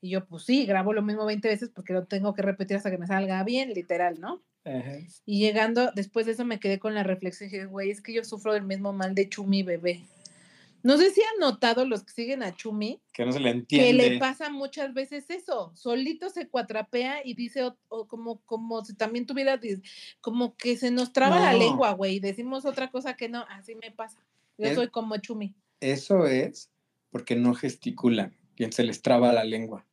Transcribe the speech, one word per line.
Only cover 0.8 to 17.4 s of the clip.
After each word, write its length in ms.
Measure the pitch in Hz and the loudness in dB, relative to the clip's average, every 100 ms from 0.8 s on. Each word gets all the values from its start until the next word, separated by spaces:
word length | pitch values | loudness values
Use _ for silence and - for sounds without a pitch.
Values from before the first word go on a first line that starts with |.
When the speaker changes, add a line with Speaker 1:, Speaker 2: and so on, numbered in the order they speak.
| 185 | 2
Speaker 1:
lo 100 | 214 | 0
mismo 240 | 208 214 214 | 0 -2 -2
veinte 200 | 214 220 | 0 0
veces 240 | 208 240 | -2 -4
porque 200 | - 185 | -12 -4
lo 140 | 185 180 | -4 -2
tengo 280 | 196 202 | -2 -2
que 80 | 202 | -2
repetir 340 | 196 196 190 196 | -2 -2 -2 -2
hasta 140 | 202 | -2
que 80 | 185 | -4
me 80 | 175 | -2
salga 380 | 190 190 185 | -2 0 -2
bien", 280 | 190 247 262 | 0 -2 -2
literal, 460 | 196 175 170 180 160 | -6 -4 0 0 -2
¿no? 220 | 170 359 _ _ | -10 -12 _ _
Speaker 2:
Ajá. 320 | - 131 123 143 175 - | -8 -8 -8 -12 -16 -18
Speaker 1:
Y 140 | - 202 | -4 2
llegando, 540 | 214 214 220 233 247 | 2 4 2 2 0
después 320 | 208 196 - 220 | 0 -4 -2 -2
de 60 | |
eso 120 | 226 | -2
me 160 | 240 220 | -4 -2
quedé 180 | 202 196 | -2 -2
con 160 | 220 | -2
la 80 | 214 | -2
reflexión 440 | 190 185 185 185 202 | -2 -2 -4 -10 -12
y 40 | |
dije, 120 | 196 190 | -12 -10
"Güey, 240 | 196 196 | -6 -6
es 120 | 208 | -6
que 100 | 202 | -6
yo 100 | 226 | -6
sufro 280 | 226 214 208 | -6 -6 -2
del 120 | 214 | 0
mismo 280 | 196 196 202 | 0 -4 -4
mal 220 | 196 190 | -2 -2
de 140 | 190 196 | 0 -2
Chumi 320 | 208 196 196 | -2 0 2
bebé". 400 | 185 170 175 175 - _ - _ _ _ _ _ | 2 -2 -2 -4 -8 _ -20 _ _ _ _ _
No 120 | 240 294 | 4 8
sé 140 | 370 | 8
si 100 | 381 | 6
han 180 | 427 440 | 2 4
notado 440 | 311 208 233 240 262 | 0 2 2 2 0
los 180 | - | -2
que 80 | - | -6
siguen 320 | - 233 269 | -8 -6 -4
a 100 | 214 | -6
Chumi 460 | 175 226 214 208 262 _ | -8 -8 -4 -4 -6 _
Speaker 2:
Que 140 | - 120 | -4 -2
no 60 | |
se 80 | 127 | 0
le 100 | - | 0
Speaker 1:
que 60 | 240 | 0
Speaker 2:
entiende. 540 | 120 143 254 247 247 | 2 4 6 8 6
Speaker 1:
le 80 | 247 | 4
pasa 280 | 262 269 302 | 0 -2 -8
muchas 460 | 285 277 285 277 | -6 -8 -6 -6
veces 340 | 262 269 294 285 | -4 -6 -8 -10
eso, 440 | 349 349 262 170 | -12 -6 -6 -6
solito 560 | - 254 240 269 320 359 | -10 -4 -2 -2 -4 -8
se 160 | 370 277 | -8 -4
cuatrapea 760 | 254 220 214 214 247 254 285 269 | -4 -4 -6 -4 -4 -2 -4 -8
y 80 | |
dice 300 | 240 | -8